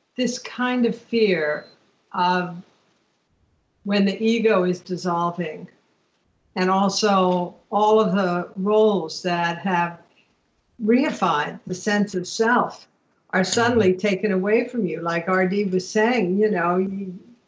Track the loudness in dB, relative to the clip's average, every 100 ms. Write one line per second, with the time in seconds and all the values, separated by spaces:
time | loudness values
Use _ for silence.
0 | _ -4 -4 -4 -10 -6 -2 0 0 -2
1 | -4 0 2 2 -2 -4 -10 _ _ _
2 | _ -2 0 0 -2 -10 -18 _ _ _
3 | _ _ _ _ _ _ _ _ -2 0
4 | 0 0 0 2 2 2 0 -2 -6 -6
5 | -4 -2 -2 -4 -8 -10 -18 _ _ _
6 | _ _ _ _ _ -2 0 2 0 0
7 | 2 2 2 0 -2 -10 -6 0 4 4
8 | 4 2 0 -2 -4 -6 2 4 4 2
9 | -4 -6 -4 -2 -2 -2 -2 0 -2 -6
10 | _ _ _ _ _ _ _ -4 2 2
11 | 2 0 0 0 -4 -8 -10 -6 -2 0
12 | 0 -4 -6 -2 2 2 0 -8 -20 _
13 | _ _ _ -2 0 2 2 4 4 2
14 | 0 0 0 0 2 2 0 -4 -4 -4
15 | -4 -2 0 0 2 0 0 -2 -2 0
16 | 2 2 0 2 2 2 0 0 -2 -6
17 | -10 -14 -18 _